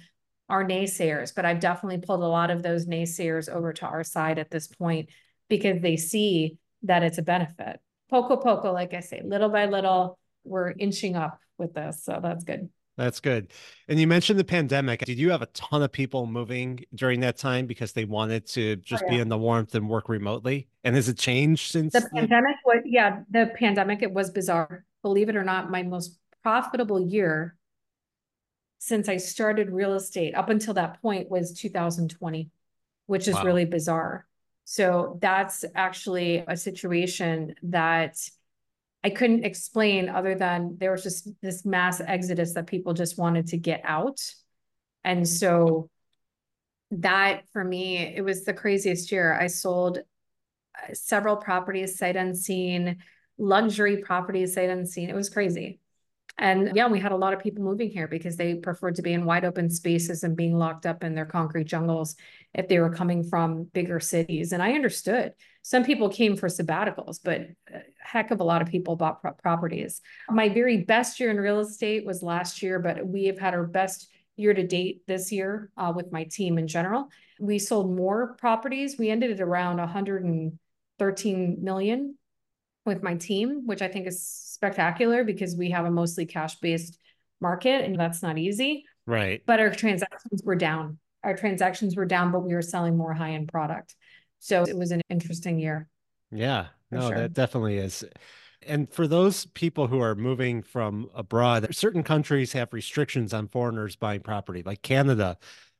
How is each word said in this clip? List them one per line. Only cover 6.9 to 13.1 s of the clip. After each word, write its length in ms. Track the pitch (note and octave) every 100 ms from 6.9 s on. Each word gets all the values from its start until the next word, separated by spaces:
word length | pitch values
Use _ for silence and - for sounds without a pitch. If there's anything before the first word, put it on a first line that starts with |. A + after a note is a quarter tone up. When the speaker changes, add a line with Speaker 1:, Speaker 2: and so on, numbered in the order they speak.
| F3
Speaker 1:
it's 160 | E3+ E3+
a 40 |
benefit. 580 | E3 F3+ D#3+ - - - _ _ _
Poco 280 | B3+ B3 B3+
poco, 360 | B3 G#3 G3+
like 220 | F3+ F3+
I 60 | F3
say, 200 | F3 -
little 240 | - G3+ G#3+
by 180 | G#3 G3+
little, 520 | G3 F#3+ F#3 F#3 - _ _
we're 260 | - F#3 F3+
inching 460 | - G3+ G3 G3 F3
up 240 | D#3 - _ -
with 160 | E3+
this. 300 | D#3 D3+ D#3
So 160 | - -
that's 220 | F3 E3+
good. 240 | E3 - F3 - _ -
Speaker 2:
That's 220 | B2